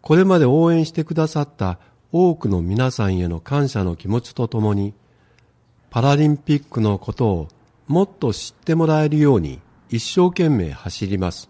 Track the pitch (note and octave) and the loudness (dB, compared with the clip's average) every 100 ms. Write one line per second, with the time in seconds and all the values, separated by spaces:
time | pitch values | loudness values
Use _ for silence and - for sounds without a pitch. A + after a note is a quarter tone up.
0 | - D#3+ F#3+ F#3 C3+ C#3+ E3+ E3 D#3+ - | 2 2 4 4 4 4 4 2 0 -4
1 | D#3 E3 D#3 D#3 C#3+ _ F#2+ F2 _ _ | -4 -2 -2 -2 -6 _ -6 -6 _ _
2 | _ E3 F3+ D#3+ - F#2 F2 G#2 C3 B2 | _ 0 2 0 -2 -2 -2 -2 -2 -2
3 | G2+ F#2 F2+ E2+ - C#3+ C#3 A2 F#2 E2+ | -2 0 -2 -6 -4 -2 -2 -2 -4 -4
4 | F#2+ A2+ - - A#2+ A#2 G#2+ G2+ G2+ G#2 | -4 -4 -4 -6 -4 0 0 0 -4 -8
5 | _ _ _ _ _ _ _ _ _ B2 | _ _ _ _ _ _ _ _ _ 0
6 | C3 C#3+ D3+ C#3+ - D3 - - G#2+ G2 | 2 4 2 0 -2 -4 -2 -2 0 0
7 | - - A#2 F2+ D#2 _ _ _ - D#3 | -6 -2 -2 -2 -6 _ _ _ -4 0
8 | G3 - C3+ G2+ - _ - D#3+ D#3+ D#3 | 0 -2 -4 -4 -10 _ -2 0 2 2
9 | D3+ D3+ D3 A#2+ D2+ - _ _ _ A#2 | 2 2 4 4 0 -10 _ _ _ -6
10 | - - F3+ F3+ E3 C3 E2 B1+ F#2 - | -2 2 2 2 0 0 -2 -8 -12 -8
11 | G2 G2 F#2 - - | -4 -2 -4 -6 -16